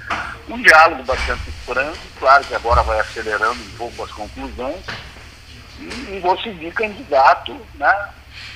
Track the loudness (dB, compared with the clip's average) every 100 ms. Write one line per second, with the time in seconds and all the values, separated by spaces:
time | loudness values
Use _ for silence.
0 | -10 -8 -8 -12 -12 0 6 8 8 4
1 | -4 -2 -4 -6 -8 -10 -6 -4 -4 -6
2 | -14 0 6 6 4 -2 2 2 2 0
3 | -2 -6 -4 0 0 -2 -8 -12 -12 -10
4 | -12 -10 -12 -10 -10 -8 -8 -8 -10 -12
5 | -14 -18 -20 -20 -20 -20 -20 -16 -14 -12
6 | -12 -2 0 0 -4 -10 -8 -4 -4 -6
7 | 0 6 6 6 0 -14 -16 -2 2 2
8 | -2 -14 -20 -18 -18